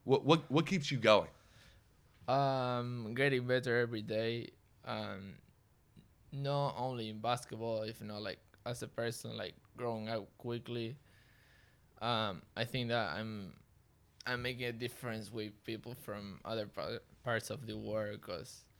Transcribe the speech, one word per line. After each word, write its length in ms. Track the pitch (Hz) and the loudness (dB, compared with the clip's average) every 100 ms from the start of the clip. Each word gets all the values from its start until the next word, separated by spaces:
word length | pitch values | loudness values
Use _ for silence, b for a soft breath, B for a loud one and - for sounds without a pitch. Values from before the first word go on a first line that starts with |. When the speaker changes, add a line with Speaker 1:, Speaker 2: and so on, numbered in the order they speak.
Speaker 1:
What, 200 | 120 131 | 2 4
what, 280 | 131 160 - | 6 4 6
what 160 | 139 165 | 2 4
keeps 240 | 185 139 | 2 0
you 80 | 135 | 6
going? 300 | 110 104 82 - b b b b - - - - - | 10 10 8 -6 b b b b -20 -20 -20 -8 2
Speaker 2:
Um, 840 | 135 139 135 123 123 123 123 110 120 | 4 4 4 2 0 -2 -4 -4 2
getting 320 | 139 131 123 | 4 4 4
better 320 | 127 123 120 | 2 4 4
every 220 | 120 113 | 2 0
day. 500 | 107 107 113 117 - - _ _ - | 0 0 2 -2 -6 -12 _ _ -6
Um, 500 | 110 104 98 98 - - _ _ _ _ - - - - | -6 -6 -8 -12 -16 -20 _ _ _ _ -20 -20 -20 -12
not 440 | 139 139 143 143 90 | -4 0 2 0 0
only 320 | 127 123 110 | -2 -2 -4
in 100 | 107 | -2
basketball, 640 | 117 123 - 110 117 110 | 0 0 -2 -4 -2 -2
if 180 | 110 113 | -4 -6
not, 200 | 104 104 | -8 -6
like, 180 | 104 - - - - | -6 -6 -12 -10 -6
as 160 | 120 | -6
a 40 | - | -6
person, 480 | - 117 113 117 110 | -2 -2 -2 -6 -6
like, 200 | 92 - - - | -8 -10 -16 -4
growing 320 | 120 113 110 | -2 -2 -2
up 200 | 113 98 - | -4 -4 -8
quickly. 600 | 123 120 120 120 113 143 b b b b b b b b b - | -6 -4 -4 -4 -4 -8 b b b b b b b b b -4
Um, 420 | 113 113 107 90 - - | 0 2 2 -4 -6 -4
I 80 | 117 | -2
think 240 | 131 120 | 0 2
that 260 | 117 101 82 | 2 2 -2
I'm, 360 | 113 107 95 - - - _ _ _ - 123 | -4 -6 -10 -14 -20 -20 _ _ _ -10 -4
I'm 160 | 123 | -2
making 240 | 123 123 123 | -2 -2 -4
a 60 | |
difference 600 | 117 120 - 123 110 104 | -2 -6 -4 -6 -6 -6
with 200 | 113 107 104 - | -6 -6 -8 -8
people 300 | 110 120 117 | -8 -8 -10
from 440 | - 104 101 92 - | -8 -8 -8 -10 -4
other 220 | 113 101 | -4 -2
pa-, 320 | - 78 113 - - | -4 -4 -6 -10 -8
parts 260 | 123 113 - | -2 0 -2
of 160 | 107 110 | -6 -6
the 80 | 107 | -6
world, 440 | 107 107 104 107 | -2 -2 -2 -6
'cause 420 | - 90 - - - b | -8 -8 -8 -16 -20 b